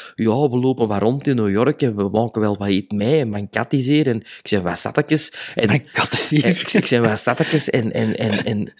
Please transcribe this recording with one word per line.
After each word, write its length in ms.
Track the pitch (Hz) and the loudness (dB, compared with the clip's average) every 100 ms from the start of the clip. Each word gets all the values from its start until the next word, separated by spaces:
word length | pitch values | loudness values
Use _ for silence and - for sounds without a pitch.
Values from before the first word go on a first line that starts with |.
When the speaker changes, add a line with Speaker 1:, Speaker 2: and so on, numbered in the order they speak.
| - | -12
Speaker 1:
"Ja, 340 | - 110 120 147 | -2 0 2 2
we 100 | 123 | 2
lopen 280 | 131 127 113 | 0 0 0
wat 120 | 101 | 2
rond 260 | 107 139 147 | 0 0 0
in 100 | 127 | 0
New 140 | 104 | 2
York 320 | 98 127 - | 2 0 0
en 140 | 127 104 | 0 0
we 120 | 101 | 0
maken 320 | 107 117 110 | 0 0 0
wel 160 | 107 98 | -2 0
wat 120 | 101 | 0
iets 260 | 98 - | 0 -2
mee 260 | 104 110 156 | -2 0 0
en 80 | 120 | 0
mijn 220 | 104 101 | -4 -4
kat 220 | 110 117 | -4 -2
is 140 | 143 123 | -2 2
hier 200 | 151 147 | 2 2
en 100 | 113 | -2
ik 240 | - - | -6 -14
zijn 200 | - 104 | -4 -2
wat 160 | 87 90 | -2 -4
zattekes." 720 | - - 147 156 - - - | -2 -2 0 2 0 -4 -10
En 120 | - 110 | -2 2
Speaker 2:
Mijn 240 | 127 - | 2 0
kat 200 | - - | -4 -2
is 180 | - - | 0 2
hier. 140 | 151 | 2
Speaker 1:
en 60 | 185 | 2
ik, 220 | 175 - | 0 0
ik 140 | 202 - | 0 2
zijn 160 | 120 | 2
wat 180 | 113 107 | 2 2
zattekes 500 | - 123 160 151 - | 0 0 2 0 0
en, 220 | 127 113 | 0 0
en, 240 | - 113 - | 0 -2 0
en, 280 | 113 101 | -2 -2
en, 280 | - 104 - | -2 -4 -6